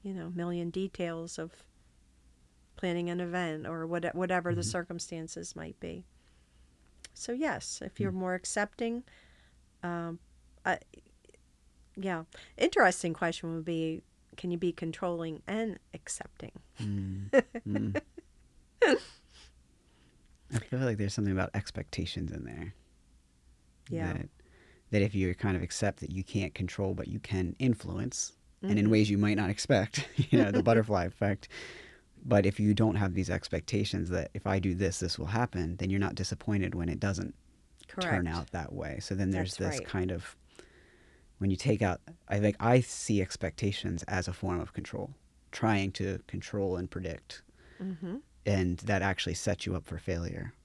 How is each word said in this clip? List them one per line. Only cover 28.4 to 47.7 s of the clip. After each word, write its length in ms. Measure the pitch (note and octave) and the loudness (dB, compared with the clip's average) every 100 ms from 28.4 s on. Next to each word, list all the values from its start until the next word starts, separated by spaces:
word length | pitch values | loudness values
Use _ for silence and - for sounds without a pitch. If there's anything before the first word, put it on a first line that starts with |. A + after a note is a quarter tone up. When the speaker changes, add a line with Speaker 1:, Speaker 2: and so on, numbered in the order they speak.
| _ _ | _ _
Speaker 2:
and 100 | - | 2
in 120 | G#2 | 4
Speaker 1:
Mm-hmm. 80 | G#2 | 8
Speaker 2:
ways 180 | A2 G#2 | 8 8
you 80 | G2+ | 6
might 180 | G#2 G#2 | 4 4
not 140 | G2 | 2
expect, 580 | G#2 - A#2+ G#2 - - | 0 4 4 4 -2 -2
<laughs> 40 | - | -2
you 220 | - - | 4 6
know, 120 | G2+ | 6
the 100 | G2+ | 4
Speaker 1:
<laughs> 60 | G2 | 6
Speaker 2:
butterfly 360 | A2+ A2 G2+ | 6 6 2
effect. 440 | F2 - G#2 F#2+ - - - - - - _ - | 0 0 0 0 -6 -14 -14 -16 -20 -20 _ -12
But 200 | B2+ G2+ G2 | 4 6 6
if 120 | G2+ | 4
you 140 | G#2 | 4
don't 200 | G#2 A2+ F#2+ | 6 4 4
have 180 | G2 | 0
these 160 | F#2 F2 | 0 0
expectations 800 | F2+ - E2+ - G#2 G#2 F#2+ E2+ | -2 -2 -4 0 0 0 0 0
that 200 | F2 - | -2 -2
if 120 | G2+ G2+ | -4 0
I 120 | G2 | 2
do 160 | F#2+ | 2
this, 240 | F2+ F#2+ F#2 | 2 0 0
this 180 | F2+ - | -4 -2
will 80 | D2+ | -2
happen, 500 | A2 A#2+ F2+ E2 F2+ | 0 0 0 -2 -2
then 140 | F#2 | 0
you're 100 | G2 | 0
not 140 | G2 - | 0 -2
disappointed 580 | F#2 F2+ - G2+ F#2 | -4 -4 0 0 0
when 140 | F2+ E2+ | 0 -2
it 120 | - | 0
doesn't 340 | G2+ F#2+ - - _ _ _ _ - | 0 -2 -4 -10 _ _ _ _ -14
turn 140 | - F3+ A#2 | -6 0 0
Speaker 1:
Correct. 40 | E2+ | 0
Speaker 2:
out 220 | E2+ - | -2 -4
that 200 | F2 D#2 | -6 -6
way. 260 | F#2 D2 C#2+ | -6 -6 -8
So 140 | - | -4
then 160 | F#2+ F#2+ | 0 0
there's 260 | F#2+ F#2 - | 0 -2 -2
Speaker 1:
That's 140 | F#2 | -2
Speaker 2:
this 40 | - | -2
Speaker 1:
right. 80 | - | -4
Speaker 2:
kind 220 | F#2+ F#2 | -2 -2
of, 260 | F2 - - _ - - - - - - - - - | -2 -8 -18 _ -20 -20 -20 -20 -20 -20 -20 -20 -2
when 120 | G2 | 0
you 60 | F#2+ | 2
take 260 | - G#2 | 2 4
out, 180 | G2+ F2+ - - - | 2 2 -8 -20 -2
I 100 | G#2 | 4
think 160 | G#2 G2+ | 4 4
I 220 | A2+ B2+ | 6 6
see 400 | A#2+ - - G#2 | 6 -6 2 2
expectations 840 | F#2 - E2+ - G2+ G2 F#2+ F2 | 2 -2 -4 0 -2 0 -4 -4
as 220 | - F#2 F2+ | -2 -2 -2
a 40 | |
form 280 | F2 F#2 F2 | -4 -2 -2
of 120 | - | -4
control, 380 | - G2 - G2 - _ _ _ | -8 -8 -8 -8 -12 _ _ _
trying 400 | - A2 G2+ G2 | 0 4 4 2
to 280 | - F#2+ F#2 - | -2 -2 -4 -6
control 500 | - - G2+ G2 F2+ | -8 -4 -2 0 0
and 140 | F2+ | -2
predict. 520 | F#2+ F2+ D#2+ - - - _ - | -4 -6 -8 -12 -18 -18 _ -20